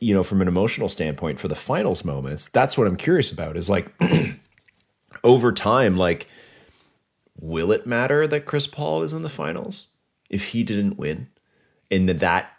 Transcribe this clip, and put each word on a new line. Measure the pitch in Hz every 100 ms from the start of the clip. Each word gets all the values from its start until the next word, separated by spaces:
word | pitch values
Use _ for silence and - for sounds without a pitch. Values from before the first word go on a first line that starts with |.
you | 117
know, | 98
from | 90 98
an | 90
emotional | 90 113 - 98
standpoint | - 80 73 82 73
for | 73
the | 76
finals | - 160 202 87
moments, | 82 69 67 76 -
that's | 120 135 -
what | 104
I'm | 90
curious | - 175 -
about | 85 80 82
is, | 87
like, | 92 - -
<clears throat> | 175 160 - - _ _ _ _ _ _ _ -
over | 120 127 117
time, | 98 104 127 113 92
like, | 90 87 - - - - _ _ _ _ _ _ _ -
will | 80 82 87
it | 113 120
matter | 120 131 147 151
that | 147 143
Chris | 147 -
Paul | - 151 160
is | 160
in | 160
the | 156
finals | - 160 - - - - _ _ _ -
if | 101 -
he | 117
didn't | 117 101 101 -
win? | 73 - 131 _ _ _ _ _ -
And | 95 92
that | 82 90 90 -